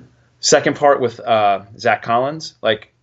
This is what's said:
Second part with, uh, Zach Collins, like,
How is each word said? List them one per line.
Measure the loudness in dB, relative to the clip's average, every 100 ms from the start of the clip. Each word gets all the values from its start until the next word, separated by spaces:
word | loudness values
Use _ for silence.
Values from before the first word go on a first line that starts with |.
| -20 _ _ _
Second | 0 2 2 0
part | 2 2
with, | 0 -4
uh, | -2 2 2 0 -6 -6
Zach | -2 -2
Collins, | 0 -2 -2 -6 -14 -6
like, | -4 -4 -6 _